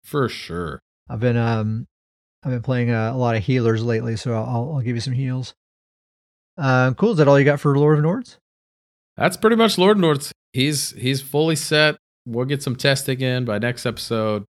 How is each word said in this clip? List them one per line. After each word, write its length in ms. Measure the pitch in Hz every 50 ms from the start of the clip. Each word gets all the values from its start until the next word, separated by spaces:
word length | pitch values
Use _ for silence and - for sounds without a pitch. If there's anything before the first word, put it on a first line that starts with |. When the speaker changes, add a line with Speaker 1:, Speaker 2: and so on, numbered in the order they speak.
| _
Speaker 1:
For 240 | - - 147 131 113
sure. 500 | - - - - 82 87 87 80 65 - _ _ _ _ _ -
Speaker 2:
I've 100 | - 107
been, 180 | 113 123 117
um, 500 | 120 117 113 117 110 107 110 110 113 127 _ _ _ _ _ _ _ _ _ _ _
I've 100 | _ 139
been 100 | 127 120
playing, 280 | 110 - 127 123 120 120
uh, 220 | 120 113 110 110
a 60 | 127 131
lot 180 | 123 117 113
of 60 | 110 92
healers 380 | - 131 127 117 113 113 110
lately, 340 | 117 120 113 110 117 120 113
so 160 | 104 - 127
I'll, 120 | 117 110 110
I'll, 280 | 123 123 117 120 151 160
I'll 40 | 139
give 140 | 117 120 123
you 40 | 117
some 100 | 110 135
heals. 400 | 127 127 135 127 127 127 123 - - _ _ _ _ _ _ _ _ _ _ _ _ _ _ _ _ _ _ _ _
Uh, 380 | - 143 135 131 127 127 131 127
cool. 160 | - 190 226
Is 80 | 226 156
that 100 | 151 135
all 100 | 143 139
you 60 | 139
got 160 | 147 143 143
for 160 | - 151 139
Lord 220 | 139 147 151 156 147
of 60 | 147
Nords? 340 | 160 185 262 247 - - _ _ _ _ _ _ _ _ _ _ _ _ _ _ _ _ -
Speaker 1:
That's 180 | 113 165 190
pretty 200 | - - 214 233
much 200 | 220 226 220 202
Lord 220 | - 180 196 214 202
of 40 |
Nords. 280 | 180 160 147 135 - - - _ _ _ _
He's, 380 | 131 131 147 151 135 - -
he's 280 | - - 117 127 135 135
fully 360 | - - - 147 156 160 160
set. 420 | 147 - - 156 151 151 151 147 - _ _ _ _ _
We'll 220 | 123 113 120 127
get 160 | 135 147 139
some 140 | - 139 120
testing 440 | - - 143 135 135 - - 131 127
in 240 | 131 127 127 127 127
by 140 | 117 104 104
next 260 | 110 120 120 - -
episode. 600 | 127 113 - - - 117 113 110 107 107 104 101 _ _